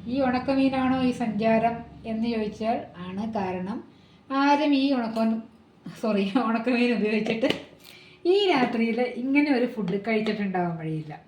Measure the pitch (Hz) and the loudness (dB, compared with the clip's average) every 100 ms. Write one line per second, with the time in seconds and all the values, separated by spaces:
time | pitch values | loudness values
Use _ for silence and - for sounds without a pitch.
0 | 233 262 254 247 277 269 269 262 254 262 | -4 0 0 0 0 2 2 2 2 2
1 | 254 240 226 208 220 226 226 233 - - | 0 0 -2 0 4 4 2 -2 -12 -14
2 | 226 220 233 226 208 208 220 262 - 175 | -8 -2 -2 0 -4 -4 -2 -2 -4 -12
3 | 180 190 220 214 185 180 185 254 - - | -10 -6 -4 -4 -4 -4 -6 -8 -10 -20
4 | - - _ 269 285 294 302 269 277 262 | -20 -20 _ 0 4 4 4 4 4 0
5 | 226 226 226 220 - - _ _ - - | 0 0 0 0 -6 -20 _ _ -18 -6
6 | 220 202 196 262 226 226 247 240 240 214 | 0 0 2 0 0 0 0 2 2 2
7 | 214 220 226 226 269 - - - - - | 0 0 0 0 0 -2 -6 -20 -20 -20
8 | - - 339 392 392 285 240 226 226 226 | -20 -4 2 4 4 4 2 2 0 0
9 | 247 - 262 277 294 247 240 - 180 202 | -2 -4 0 2 4 2 0 -2 -4 -4
10 | 226 220 220 202 202 185 175 165 160 156 | -2 0 0 -2 -2 -2 -2 -4 -6 -6
11 | 151 151 | -8 -16